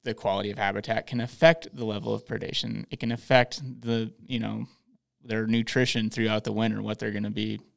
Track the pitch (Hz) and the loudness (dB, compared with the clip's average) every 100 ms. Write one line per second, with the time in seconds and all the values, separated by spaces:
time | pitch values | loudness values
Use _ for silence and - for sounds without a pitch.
0 | - 110 104 98 101 101 101 101 104 110 | -6 -2 0 0 -2 0 0 0 -2 -4
1 | - 120 120 - 165 165 - - 113 104 | -2 -4 -4 6 6 6 -2 -6 -4 -2
2 | 107 107 - 113 - - 117 107 - - | -2 -4 -4 -8 -4 -4 -4 -6 -8 -6
3 | 117 117 - 131 120 - 131 123 117 113 | -4 -4 4 6 6 -2 -10 -8 -2 -2
4 | 113 - - 123 110 110 117 _ _ _ | -2 -10 -6 -4 -4 -6 -8 _ _ _
5 | _ _ 123 110 110 117 113 131 123 117 | _ _ -4 -2 2 2 4 2 2 2
6 | 107 113 110 107 110 104 113 104 104 107 | -2 0 0 0 0 0 0 0 -4 -4
7 | 107 104 104 104 107 107 - | -4 -4 -4 -2 -4 -4 -10